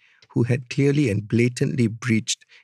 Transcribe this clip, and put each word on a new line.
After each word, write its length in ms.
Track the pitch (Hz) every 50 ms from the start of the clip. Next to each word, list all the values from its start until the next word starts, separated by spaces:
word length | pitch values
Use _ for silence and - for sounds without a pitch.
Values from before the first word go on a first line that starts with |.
| _ _ _ _ _ - -
who 100 | 131 123
had 260 | 120 123 135 131 -
clearly 400 | - - 135 143 139 147 147 120
and 200 | 98 104 104 104
blatantly 580 | - 113 120 123 123 - 147 127 - 139 117 107
breached 580 | 107 113 - 123 113 110 - - - - _ _ _ -